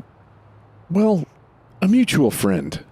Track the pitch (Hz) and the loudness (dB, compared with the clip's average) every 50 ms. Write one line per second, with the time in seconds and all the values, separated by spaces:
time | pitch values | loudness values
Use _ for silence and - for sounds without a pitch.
0 | - - _ _ - _ _ _ _ - _ - _ _ _ - - _ 170 196 | -6 -14 _ _ -20 _ _ _ _ -20 _ -20 _ _ _ -20 -14 _ -2 0
1 | 214 220 208 175 147 - _ _ _ _ _ _ _ _ - - - 185 220 254 | 2 2 0 0 -2 -6 _ _ _ _ _ _ _ _ -10 -4 0 2 2 2
2 | 254 - - - 139 110 - - - 101 95 82 69 76 - - - - | 2 2 2 2 2 0 0 0 -2 0 0 -2 -4 -6 -10 -12 -16 -18